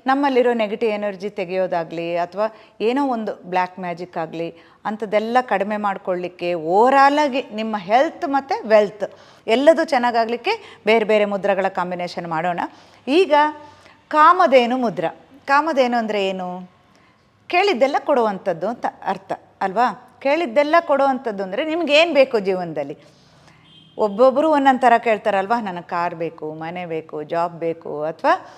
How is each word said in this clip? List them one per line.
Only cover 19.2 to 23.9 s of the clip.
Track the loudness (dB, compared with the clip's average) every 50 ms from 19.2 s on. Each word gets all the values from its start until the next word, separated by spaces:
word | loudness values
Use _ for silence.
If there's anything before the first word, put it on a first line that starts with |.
| -8 -10 -12 -12 _ _ _ _
ಅಲ್ವಾ? | -6 -4 0 0 0 0 -2 -8 -16 -20 _ _
ಕೇಳಿದ್ದೆಲ್ಲ | -2 -2 0 0 -2 0 0 0 2 4 2 2
ಕೊಡುವಂಥದ್ದು | 2 2 0 2 2 0 0 -2 -4 -6 -6 -6
ಅಂದ್ರೆ | -8 -6 -6 -6 -4
ನಿಮ್ಗೆ | -4 -2 -4 0 2 4 4
ಏನ್ | 4 4 4
ಬೇಕು | 4 4 4 2 -2
ಜೀವನದಲ್ಲಿ? | 0 0 -2 -2 -4 -6 -6 -8 -8 -8 -10 -16 -18 -20 _ _ _ _ _ _ _ -20 _ _ _ _ -20 -20 _ _